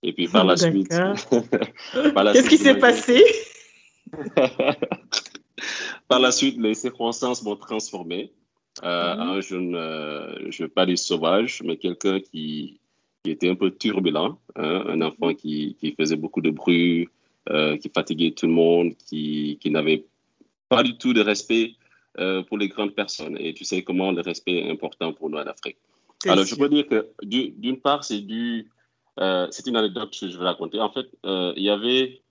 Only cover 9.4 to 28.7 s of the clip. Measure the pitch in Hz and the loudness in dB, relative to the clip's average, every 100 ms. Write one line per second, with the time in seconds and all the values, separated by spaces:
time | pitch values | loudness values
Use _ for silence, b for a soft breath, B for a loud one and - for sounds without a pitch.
9.4 | 95 92 90 85 80 78 76 76 78 76 | -6 -6 -4 -4 -6 -8 -8 -10 -10 -12
10.4 | - - 82 - 92 90 - 87 80 95 | -12 -10 -6 0 2 2 0 -2 2 2
11.4 | 120 - - 80 92 87 101 95 95 82 | 0 -4 -6 -4 -4 -4 -2 -2 -4 -12
12.4 | 76 76 71 - _ _ _ _ - 78 | -8 -8 -10 -14 _ _ _ _ -8 -2
13.4 | 90 90 95 92 113 98 90 78 92 - | 0 2 0 0 -2 0 0 0 -2 -4
14.4 | _ - 78 92 - 80 80 - 82 78 | _ -6 -2 -2 -2 -2 -2 -2 -2 -2
15.4 | 76 76 73 - 78 76 78 80 80 - | -4 -6 -6 -6 -8 -2 -2 -2 -4 -2
16.4 | 80 78 - 87 87 85 87 _ _ _ | -2 -2 0 2 4 2 -2 _ _ _
17.4 | - 78 76 76 76 - 85 78 82 - | -4 0 0 -2 -4 -6 -4 0 -2 0
18.4 | 85 82 82 85 85 - - 78 76 76 | 0 4 6 4 2 -4 -12 -8 -6 -4
19.4 | 76 73 78 76 78 78 - _ _ _ | -6 -6 -2 0 2 0 -2 _ _ _
20.4 | _ _ _ 127 123 117 127 117 104 101 | _ _ _ 2 2 0 0 2 4 0
21.4 | - 113 113 - _ _ _ - 92 95 | 0 0 0 -4 _ _ _ -6 -4 -2
22.4 | 90 104 101 - 104 101 98 - 78 80 | -4 -4 -4 -2 -4 -4 -6 -6 -10 -8
23.4 | 80 - - 92 92 92 95 87 85 85 | -8 -10 -6 -6 -4 -2 0 -2 -4 -8
24.4 | - 87 80 80 85 - 82 76 80 78 | -4 -4 -4 -6 -8 -8 -8 -8 -8 -8
25.4 | 73 - - - _ _ _ _ 190 98 | -10 -12 -14 -16 _ _ _ _ 2 2
26.4 | 95 120 143 147 143 113 - _ 101 120 | 2 0 2 2 2 0 -2 _ -6 -4
27.4 | 123 - 113 131 143 143 139 107 101 110 | -4 -6 -6 -4 -2 -2 -2 -8 -8 -8
28.4 | 120 117 107 | -6 -6 -10